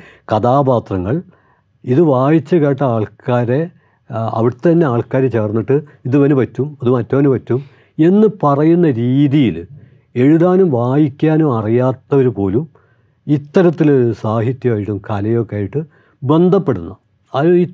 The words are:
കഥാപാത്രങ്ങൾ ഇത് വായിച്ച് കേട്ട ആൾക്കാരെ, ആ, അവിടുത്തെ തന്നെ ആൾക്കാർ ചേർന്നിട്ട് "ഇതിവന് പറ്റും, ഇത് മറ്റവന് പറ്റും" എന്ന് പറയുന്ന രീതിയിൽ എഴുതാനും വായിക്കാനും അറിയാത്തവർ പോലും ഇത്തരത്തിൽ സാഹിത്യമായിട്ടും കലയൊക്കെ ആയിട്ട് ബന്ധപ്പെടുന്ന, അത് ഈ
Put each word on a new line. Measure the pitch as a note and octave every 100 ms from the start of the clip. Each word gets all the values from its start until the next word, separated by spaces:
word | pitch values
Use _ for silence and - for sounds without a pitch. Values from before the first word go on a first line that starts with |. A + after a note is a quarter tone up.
| - - -
കഥാപാത്രങ്ങൾ | G#2+ A#2+ C#3 C3+ A#2 - F#2+ F#2 D#3+ - _ _ _ _ _
ഇത് | C3 C3 E3
വായിച്ച് | B2+ C#3 D#3+ D3+ F3
കേട്ട | C#3+ C#3 C#3 A2+
ആൾക്കാരെ, | G2+ _ - B2 A#2 C3+ E3+ - _ _ - A2+
ആ, | A2+ A2+
അവിടുത്തെ | A#2+ A#2 E3+
തന്നെ | E3 D3+
ആൾക്കാർ | A#2 - C3+ C3 A2+
ചേർന്നിട്ട് | G#2+ A2 G#2 C#3+ D3+ _ B2+
"ഇതിവന് | C#3+ C#3 C3+
പറ്റും, | A2+ - D3 C#3+
ഇത് | A#2+ B2+
മറ്റവന് | - C3 C#3+ A#2
പറ്റും" | - B2 - _ _ -
എന്ന് | E3 G3+ A3 G#3+
പറയുന്ന | D3 C#3 D#3+ E3+ E3 A2+
രീതിയിൽ | A#2+ C3+ D3 D3+ A#2 E2 E2+ - - _ _ A#2+
എഴുതാനും | C3+ D#3+ F3+ F3+ F#3 A#2+
വായിക്കാനും | B2 C#3 D3+ C#3 D#3 D#3 D#3 A2+
അറിയാത്തവർ | G#2+ A#2+ C3 B2+ - C#3 B2+ G2
പോലും | F#2+ A2 D#3+ _ _ _ _ _ -
ഇത്തരത്തിൽ | D3 D3 G3 F3 D#3 D#3 C3+ A#2+ G#2
സാഹിത്യമായിട്ടും | A2 A2+ A2+ B2 B2 G#2+ G2+ G2 -
കലയൊക്കെ | G2+ G#2+ A#2 G2+ G#2
ആയിട്ട് | G2 C#3+ D#3+ _ _ _
ബന്ധപ്പെടുന്ന, | C3 D#3+ F3+ G3 E3+ F#2+ E2 - _ _ _
അത് | C3+ E3 F3+
ഈ | F3